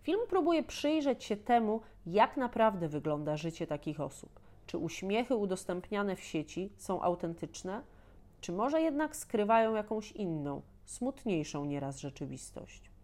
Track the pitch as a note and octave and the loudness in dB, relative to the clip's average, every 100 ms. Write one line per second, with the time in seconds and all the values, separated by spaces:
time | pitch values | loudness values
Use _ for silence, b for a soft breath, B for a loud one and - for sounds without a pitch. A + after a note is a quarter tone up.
0 | - G4 A#4+ F#4 D#4 E4 - - D4 D#4 | 0 0 2 2 4 4 2 -2 2 4
1 | C#4+ B3 - G#3 - A#3+ A3 A3 B B | 2 0 -2 -4 4 4 4 0 B B
2 | E3+ F#3+ B3 D4 A#3+ A3 A3 G3 E3 D3 | 0 4 6 4 -2 4 4 4 -2 -2
3 | D#3 D3 D3+ D3+ E3 D#3+ E3 D3 - D3+ | 0 0 0 -2 -4 -4 -4 -4 -4 -4
4 | C3+ - - - b b - - D#3+ - | -6 -6 -18 -20 b b -8 -4 -4 -4
5 | F#3+ G#3+ A#3+ A#3+ G3+ F#3 - F3+ - G3+ | 0 0 2 2 2 -2 -2 -6 -2 -2
6 | G3+ F#3 - D#3+ D3+ - G3 - - F#3 | 0 -2 -4 -4 -4 -6 -6 -8 -4 0
7 | F3 F3 E3+ E3+ E3 - F#3 G#3 D4 b | 2 0 -4 -6 -10 -8 -8 -8 -10 b
8 | b b - - - F3 B3 D#4 D#4+ C#4+ | b b -20 -12 -6 0 2 4 2 2
9 | D#4 - - A3 G#3 A3+ A3+ A3 G#3+ A3 | -2 -4 -2 0 6 6 6 2 -2 -4
10 | G#3+ - F#3+ D#3+ C#3+ C#3 - - - - | -4 -4 -2 -2 -2 -4 -10 -20 -16 -4
11 | B3 C4+ A#3 E3+ D3 D3+ D3 C#3+ C3+ C3+ | -4 -2 -2 0 -2 -4 -2 -2 -4 -6
12 | C#3+ C#3 C3+ C3 - - - - - - | -10 -8 -8 -8 -12 -12 -14 -18 -20 -20